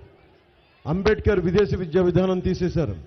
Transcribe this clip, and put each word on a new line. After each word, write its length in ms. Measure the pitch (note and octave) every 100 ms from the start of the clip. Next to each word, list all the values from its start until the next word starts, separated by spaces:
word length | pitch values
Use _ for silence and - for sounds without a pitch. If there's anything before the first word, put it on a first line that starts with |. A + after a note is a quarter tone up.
| - _ _ _ _ _ _ _ -
అంబేద్కర్ 520 | F3 G3 G#3+ - G3
విదేశీ 360 | F3 F3+ G3+ -
విద్యా 260 | F3 E3+
విధానం 360 | F3+ E3+ F#3+ F#3
తీసేశారు, 560 | F#3 F#3 F3 C#3 C3 F2